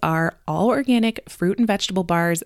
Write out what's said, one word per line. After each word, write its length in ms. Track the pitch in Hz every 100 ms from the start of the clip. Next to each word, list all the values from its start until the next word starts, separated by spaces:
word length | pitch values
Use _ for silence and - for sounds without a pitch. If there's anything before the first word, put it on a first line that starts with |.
are 360 | 160 160 165 - -
all 200 | 160 220
organic 600 | 269 262 240 226 226 -
fruit 300 | - 175 202
and 80 | 220
vegetable 360 | 202 - 190
bars 400 | 175 170 170 170